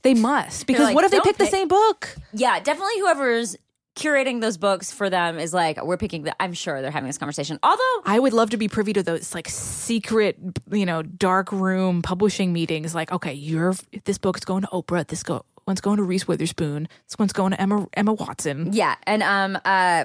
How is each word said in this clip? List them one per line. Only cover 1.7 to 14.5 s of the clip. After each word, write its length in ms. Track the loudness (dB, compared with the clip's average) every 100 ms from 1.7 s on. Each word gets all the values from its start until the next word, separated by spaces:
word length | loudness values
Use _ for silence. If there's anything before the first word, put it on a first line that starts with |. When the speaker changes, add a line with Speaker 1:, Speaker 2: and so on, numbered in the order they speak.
| 4 4 2 -6 -14 -12
Speaker 2:
Yeah, 260 | -2 0 2
definitely 380 | 0 -2 -2 0
whoever's 560 | 2 2 2 0 -2 -8 _ _ _ -6
curating 460 | 0 2 2 0
those 160 | -2 0
books 340 | 0 0 -4
for 160 | -4 0
them 300 | 2 0 -2
is 160 | -2
like, 280 | 0 0 0
"We're 140 | -4 -2
picking 280 | -4 -4
the," 120 | -6 -4
I'm 100 | -6
sure 300 | -4 -6 -4
they're 80 | -4
having 160 | -4 -6
this 100 | -6
conversation. 420 | -8 -6 -6 0
Although 400 | 2 2 2 0
Speaker 1:
I 140 | 2 2
would 160 | 4
love 160 | 4 2
to 80 | 0
be 100 | -2
privy 240 | -2 0
to 100 | 0
those, 320 | -2 -4 -6
like, 140 | -10 -8
secret, 880 | -8 -8 -8 -2 -2 0 2 2 0 -8 -10 -4
you 140 | -2
know, 160 | 0 -2
dark 520 | -6 0 2 2 2
room 500 | -2 0 2 2 0
publishing 500 | -2 2 0 2 -2
meetings. 420 | 0 -2 -4 -4
Like, 180 | -6 -4
"Okay, 200 | -4 -4
you're, 400 | -8 -4 0 0 -2 -8 -12
this 140 | -6 -2
book's 260 | -2 -2
going 160 | -4